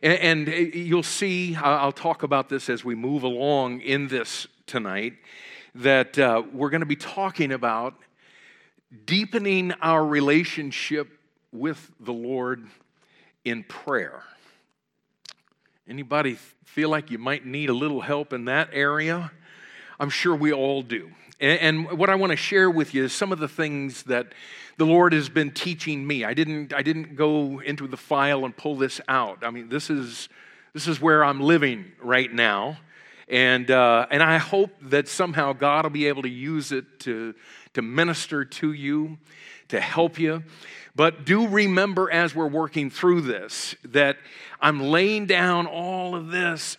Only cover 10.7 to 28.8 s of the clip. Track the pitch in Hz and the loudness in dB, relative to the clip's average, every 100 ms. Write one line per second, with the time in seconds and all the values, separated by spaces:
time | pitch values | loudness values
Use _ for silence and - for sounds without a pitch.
10.7 | - - 151 147 _ _ _ _ 117 147 | -8 -6 -6 -6 _ _ _ _ -8 -6
11.7 | 151 - _ 123 120 120 131 123 123 110 | -6 -12 _ -10 -8 -6 -4 -4 -6 -10
12.7 | - _ _ _ _ _ _ 123 117 104 | -20 _ _ _ _ _ _ -8 -6 -8
13.7 | - - 131 78 67 - - _ _ _ | -14 -4 -4 -4 -10 -20 -20 _ _ _
14.7 | _ _ _ _ _ - - _ _ _ | _ _ _ _ _ -20 -20 _ _ _
15.7 | _ - 131 127 147 143 113 - _ _ | _ -16 -14 -2 0 0 -4 -10 _ _
16.7 | - 156 156 147 113 123 143 127 139 147 | -2 0 0 -4 -6 -4 -4 -6 -4 -2
17.7 | 120 151 135 127 143 147 127 120 139 160 | 0 0 -2 -2 -4 -4 -6 -2 0 0
18.7 | 143 143 151 156 170 170 - - - - | 0 0 0 -2 -4 -6 -14 -20 -20 -20
19.7 | - - - 143 - 175 156 151 139 135 | -20 -18 -8 -4 -2 0 2 2 2 0
20.7 | 139 123 117 82 - - - 139 165 160 | 0 -4 -8 -8 -18 -20 0 2 4 2
21.7 | 156 160 170 190 190 190 151 - 196 185 | 2 -2 0 2 4 2 0 2 4 4
22.7 | 165 143 135 131 - 196 180 151 - 156 | 4 0 0 -2 -2 -4 -2 -4 -4 -4
23.7 | 143 139 120 127 120 123 - - - - | -4 -8 -8 -4 -4 -4 -12 -20 -20 -10
24.7 | - 160 170 175 160 135 160 147 135 180 | 0 6 8 8 4 2 0 -2 -2 -6
25.7 | 160 160 143 139 143 110 123 156 151 143 | -6 -6 -6 -4 -4 -2 0 -2 -2 -4
26.7 | 143 139 160 160 143 151 151 143 135 143 | -2 -2 -2 -6 0 2 2 -2 -4 -8
27.7 | 147 139 127 - 143 139 139 131 - 151 | -8 -8 -10 -2 0 2 2 -2 -6 -6
28.7 | 139 | -2